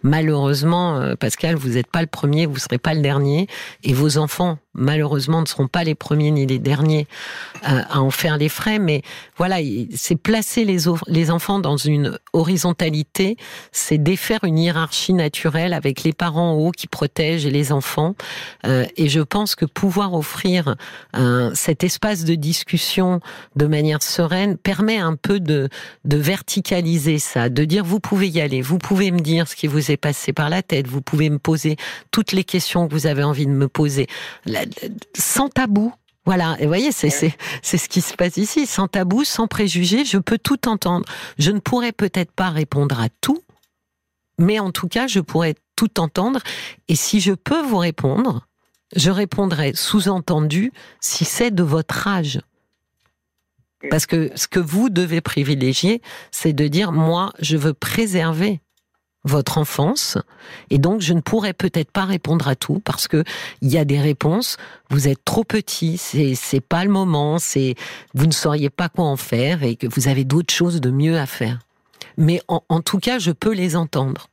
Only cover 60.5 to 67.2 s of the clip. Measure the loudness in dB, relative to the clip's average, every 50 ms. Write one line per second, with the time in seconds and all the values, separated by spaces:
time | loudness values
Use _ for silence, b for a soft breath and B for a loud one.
60.5 | B B B B 2 2 4 2 2 0 0 0 0 0 0 0 -2 0 0 -2
61.5 | -4 -2 -4 -2 0 -2 -4 _ _ -4 -2 0 -2 -4 0 0 0 0 2 0
62.5 | -2 -2 -2 -4 -2 -2 -2 -6 -4 -4 -2 0 0 0 0 B B B B B
63.5 | B B 0 2 2 2 2 2 2 2 2 2 0 2 0 0 0 0 -2 -4
64.5 | -6 B B B B B B _ 0 2 2 2 0 0 _ -2 0 0 0 0
65.5 | -2 -2 -2 -4 -6 -2 -2 -2 -2 -4 -6 -2 0 0 2 2 0 -2 -2 -2
66.5 | -2 -2 0 _ -2 0 2 2 2 2 2 2 0 0